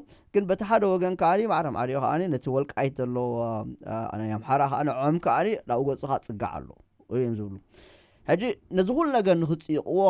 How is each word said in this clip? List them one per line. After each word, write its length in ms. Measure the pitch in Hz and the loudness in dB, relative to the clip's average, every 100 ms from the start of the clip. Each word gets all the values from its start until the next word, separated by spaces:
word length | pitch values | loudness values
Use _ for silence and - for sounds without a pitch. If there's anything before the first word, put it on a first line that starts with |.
| - - _ | -6 -20 _
ግን 140 | 202 | -2
በቲ 160 | 190 190 | 0 -2
ሓደ 200 | 208 226 202 | 2 2 4
ወገን 280 | 185 180 185 | 2 0 2
ከዓኒ 240 | 165 196 | 2 2
ማዕረ 220 | 226 160 160 | 2 0 0
ማዕሪኡ 280 | 101 127 135 | -2 -2 0
ከዓኒ 240 | 120 151 185 | 0 0 0
ነቲ 180 | 131 143 | -2 0
ወልቃይት 460 | 131 143 - 139 127 | -2 -2 -2 -2 -2
ዘሎ፣ 200 | 123 123 123 117 | -4 -2 -2 -2
አ፣ 580 | 117 110 107 - - 113 110 | -2 -4 -6 -10 -8 -6 -6
ናይ 160 | 107 110 | -6 -4
ኣምሓራ 300 | 107 110 139 139 | -4 0 2 2
ከዓ 140 | 135 | 0
ንዖም 320 | 147 127 143 170 | -2 0 0 0
ከዓኒ 300 | - 123 190 220 | 2 0 0 -2
ናብኡ 240 | - 120 139 | -2 -2 0
ገጹ 160 | 135 | -2
ከዓ 160 | 135 135 | -2 -4
ጽጋዕ 320 | - 104 101 | -4 -8 -6
ኣሎ 140 | 78 64 - _ _ - | -8 -12 -20 _ _ -6
እዮም 240 | 120 123 | -2 -2
ዝብሉ። 220 | 107 104 95 _ - - - _ _ - | -2 -6 -10 _ -20 -20 -20 _ _ -2
ሕጂ 160 | 170 240 - - | 0 0 -6 -4
ነዚ 180 | 185 190 | 0 2
ኩሉ 160 | 254 320 | 2 2
ነገር 260 | 254 190 170 | 2 4 4
ንኽጽይቕዎ 640 | 160 156 - 151 - 175 196 | 2 -2 -2 -4 0 4 4